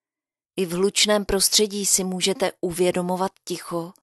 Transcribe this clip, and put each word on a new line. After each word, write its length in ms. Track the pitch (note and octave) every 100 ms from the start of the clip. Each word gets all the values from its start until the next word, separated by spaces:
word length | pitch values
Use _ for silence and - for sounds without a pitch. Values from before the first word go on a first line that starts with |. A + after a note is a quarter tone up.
| _ _ _ _ _ -
I 60 | F3+
v 60 |
hlučném 540 | F3 G3 - G#3+ G#3 G3
prostředí 600 | G3 - - G#3+ G3+ F#3+
si 180 | -
můžete 480 | F#3 F#3 F3+ F#3+ F#3 -
uvědomovat 720 | F#3 E3+ F3+ F3+ F3+ F3+ F#3+ -
ticho 500 | - E3+ - E3+ E3+ -